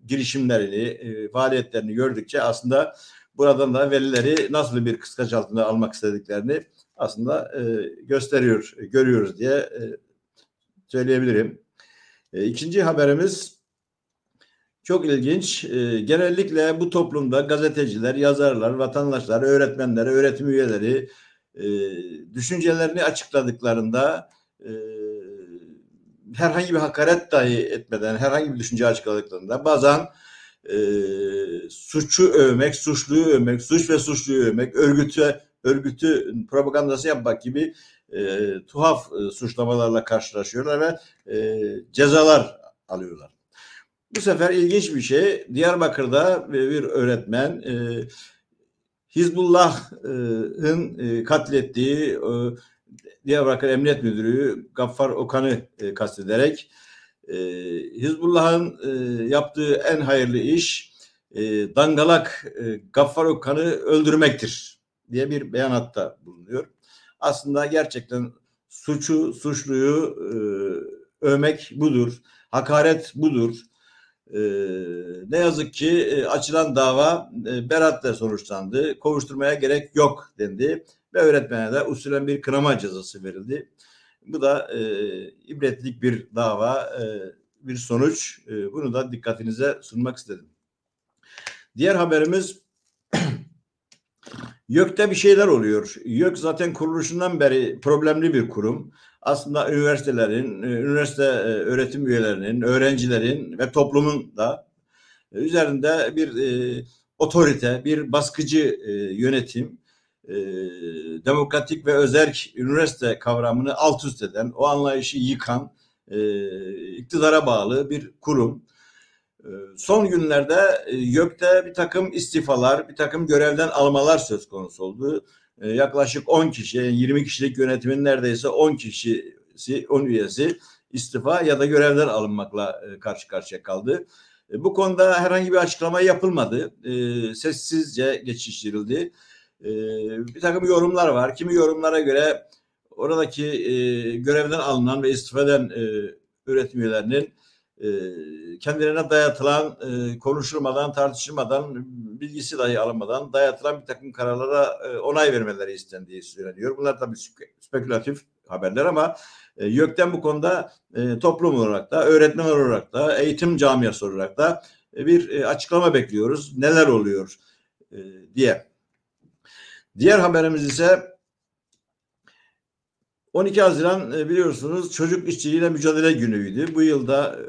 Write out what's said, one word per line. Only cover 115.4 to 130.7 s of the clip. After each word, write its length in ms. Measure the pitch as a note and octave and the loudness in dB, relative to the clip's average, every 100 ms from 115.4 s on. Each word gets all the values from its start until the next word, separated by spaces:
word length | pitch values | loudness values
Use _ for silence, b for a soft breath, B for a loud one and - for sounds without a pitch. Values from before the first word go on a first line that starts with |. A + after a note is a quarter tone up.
| C3 B2 - _ _ _ - | -4 -6 -6 _ _ _ -10
e, 100 | G#2 G#2+ G2+ G2 F#2+ F#2+ G2 F#2 G2 | -4 -2 -4 -6 -10 -12 -12 -12 -14
iktidara 500 | B2 E3 D#3 D#3 C#3 | -6 2 4 4 4
bağlı 440 | A2+ G2+ C3 C#3 | 2 0 -2 -2
bir 220 | C#3+ - _ | -6 -10 _
kurum. 420 | - C#3 A2+ - _ b b b b b b _ | -2 0 0 -2 _ b b b b b b _
E, 80 | - F#2+ - - | -18 -16 -16 -6
son 320 | - G#3+ G3 | 2 4 4
günlerde, 500 | E3+ D#3 C#3+ C#3 E3+ G3 - - | 2 2 2 2 4 4 2 -2
e, 100 | B2+ | -4
yök'te 680 | B2 C#3 E3+ - F3+ F#3 F3 | 0 2 2 2 4 4 4
bir 80 | |
takım 380 | F3 E3+ F#3 F#3 | -4 -2 -2 -2
istifalar, 760 | F3 - D#3+ C#3 B2+ B2 C#3+ - | -4 -4 -2 0 2 4 2 -2
bir 80 | - | -4
takım 300 | D3 D#3+ D#3+ | -2 -2 2
görevden 420 | C#3+ D3 D3 D#3+ | 4 4 2 0
almalar 500 | C#3+ C#3 C#3 D3 D#3+ | 2 4 4 4 4
söz 300 | - G#2 - | 2 -6 -8
konusu 360 | F#2+ F2+ - | -14 -12 -10
oldu. 400 | F#2 A2 C3+ - - b b - | -10 -6 -6 -6 -8 b b -12
E, 100 | G#2+ | -4
yaklaşık 580 | A#2 C#3 C#3 C3+ C#3+ - | 0 2 2 0 -2 2
on 220 | D#3+ D#3+ | 4 4
kişi, 280 | - A2 B2 | -2 -6 -2
yani 180 | B2 A#2+ | 0 2
yirmi 280 | B2+ C#3+ | 2 2
kişilik 340 | C#3+ - C3+ B2 | 0 -2 -2 0
yönetimin 460 | C3 B2 B2 C3+ | 0 0 -2 0
neredeyse 440 | C#3+ C3 B2 A2+ C3+ | 2 2 0 -2 0
on 280 | F#2+ D#3 C3 | 4 2 2
kişisi, 1080 | A2+ - A2+ G2 - - _ - - C3+ - | -8 -6 -2 -2 -4 -20 _ -14 -6 -6 0
on 160 | C#3 | 0
üyesi 540 | C#3 A#2 G2 G2+ D#3 E3+ b | 2 0 0 -2 -2 -2 b